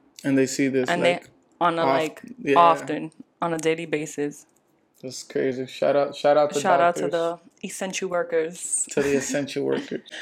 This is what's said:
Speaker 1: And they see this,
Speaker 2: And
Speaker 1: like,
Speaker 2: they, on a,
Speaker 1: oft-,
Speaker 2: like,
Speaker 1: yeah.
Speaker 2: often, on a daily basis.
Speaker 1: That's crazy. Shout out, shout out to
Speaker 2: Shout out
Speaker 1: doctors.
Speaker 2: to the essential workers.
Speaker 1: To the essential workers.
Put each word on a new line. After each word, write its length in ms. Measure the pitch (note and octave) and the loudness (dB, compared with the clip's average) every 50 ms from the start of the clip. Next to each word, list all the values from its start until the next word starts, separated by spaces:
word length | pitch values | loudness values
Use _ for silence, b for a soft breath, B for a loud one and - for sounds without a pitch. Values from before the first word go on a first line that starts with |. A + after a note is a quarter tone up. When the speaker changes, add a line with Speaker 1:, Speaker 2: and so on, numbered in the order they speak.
| _ _ _ - - C#3+ | _ _ _ -6 -2 0
Speaker 1:
And 100 | C3+ C3+ | 2 2
they 80 | C3+ | 2
see 220 | B2+ - - C#3 C3+ | 2 2 0 0 2
this, 200 | B2+ C3+ B2+ C3 | 2 2 2 2
Speaker 2:
And 120 | E3+ F3 | 0 2
Speaker 1:
like, 220 | F3 F3 F3 E3+ - | 2 2 0 0 -4
Speaker 2:
they, 60 | - _ _ _ _ _ _ | -12 _ _ _ _ _ _
on 180 | E3+ F3 E3 E3 | 0 0 2 2
a, 40 | E3 | 2
Speaker 1:
oft-, 60 | E3+ - D#3+ D#3+ | 2 2 2 0
Speaker 2:
like, 180 | D#3 - - - - - - - | -2 -6 -10 -16 -18 -16 -8 -2
Speaker 1:
yeah. 140 | D#3 C#3 D#3+ | 2 6 6
Speaker 2:
often, 520 | E3+ E3+ E3 D3 C#3 C#3 D#3 D#3 D#3+ D#3+ - - - - _ _ | 8 6 6 4 0 -4 -6 -6 -8 -10 -12 -18 -20 -20 _ _
on 120 | - E3+ E3 | -4 -2 -2
a 40 | D#3+ | 0
daily 300 | D#3 D#3+ D#3+ E3 E3+ E3 | 0 0 -2 -2 -2 -4
basis. 580 | D#3 D3+ D3+ D#3+ - - D3 D3 C#3+ - - _ _ _ _ _ _ _ _ _ _ _ | -4 -4 -4 -6 -6 -6 -6 -6 -6 -10 -18 _ _ _ _ _ _ _ _ _ _ _
Speaker 1:
That's 220 | - C3 B2 - - | -14 -12 -12 -12 -14
crazy. 420 | - - C#3+ C#3 C3+ B2+ B2 C3 | -6 -4 -2 0 0 -2 -4 -6
Shout 300 | B2+ - - - C#3+ C#3 | -8 -4 0 0 2 2
out, 200 | C#3+ C#3+ D3 - | 2 2 0 -2
shout 220 | - - D3 D3 D3+ | 0 2 4 6 6
out 160 | D3 D3 - | 4 2 0
to 60 | C#3+ | 0
Speaker 2:
Shout 200 | C#3+ F#3+ F3+ E3+ | 2 4 4 4
out 140 | E3+ F3 F3 | 4 4 2
Speaker 1:
doctors. 160 | - - F3 | 0 -2 -2
Speaker 2:
to 60 | E3+ E3+ | -2 -2
the 220 | E3 E3+ E3+ E3+ _ - _ _ - G3 | -2 -2 -4 -6 _ -20 _ _ -14 -12
essential 400 | - - G3 F#3+ F#3 - G3 F#3 | -8 -8 -8 -6 -6 -6 -4 -2
workers. 800 | F3+ F3 E3+ E3+ E3+ E3 D#3+ E3 F3+ - - - - - - - | -2 -2 -2 0 0 -2 -2 -2 -6 -10 -8 -6 -4 -4 -4 -2
Speaker 1:
To 100 | - - | -2 0
the 140 | C#3 C#3+ C#3+ | 0 2 2
essential 500 | C#3 C#3 - - D3 C#3+ C3 - C#3+ C3+ | 0 0 0 -2 -2 -4 -4 -4 -4 -2
workers. 360 | C3+ C3+ C3+ - - - - - B B B | -2 -2 -2 -4 -6 -8 -10 -10 B B B